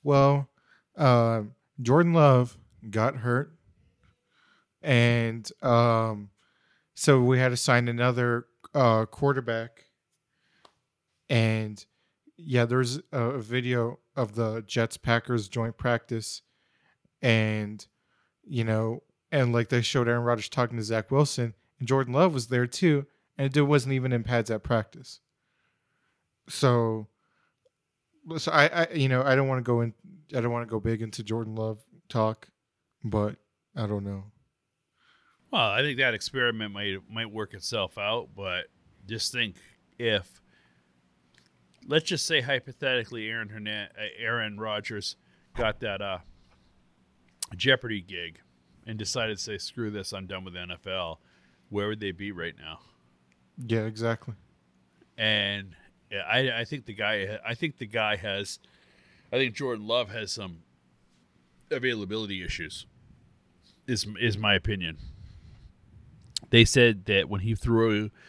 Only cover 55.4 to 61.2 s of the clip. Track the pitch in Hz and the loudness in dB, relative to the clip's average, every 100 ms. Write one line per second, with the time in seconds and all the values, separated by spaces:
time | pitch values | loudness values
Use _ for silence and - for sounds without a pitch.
55.4 | 101 101 98 - _ _ _ 98 82 123 | -2 -4 -10 -20 _ _ _ -10 -2 0
56.4 | 131 113 120 147 117 107 104 104 95 107 | 0 -2 -6 -10 -12 -6 -2 -2 -4 -8
57.4 | 113 117 160 - 104 113 107 101 107 98 | -10 -6 -8 -8 -6 -2 -2 -2 -4 -6
58.4 | 101 - _ _ _ _ _ _ _ 127 | -8 -12 _ _ _ _ _ _ _ -2
59.4 | 131 104 135 110 107 120 104 113 101 117 | -2 -4 -6 -6 -2 -2 -2 -8 -8 -10
60.4 | 95 82 _ _ _ _ _ _ | -10 -14 _ _ _ _ _ _